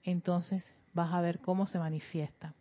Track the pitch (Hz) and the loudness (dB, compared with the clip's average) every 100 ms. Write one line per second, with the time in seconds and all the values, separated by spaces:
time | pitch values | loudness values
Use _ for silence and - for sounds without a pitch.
0 | - 180 180 175 170 190 - - _ 170 | 0 0 2 0 2 -4 -4 -20 _ 0
1 | 165 175 170 165 - 185 196 175 160 156 | 2 2 2 0 0 0 2 0 0 -2
2 | - 165 147 - 160 - | -4 -4 -4 -6 -14 -14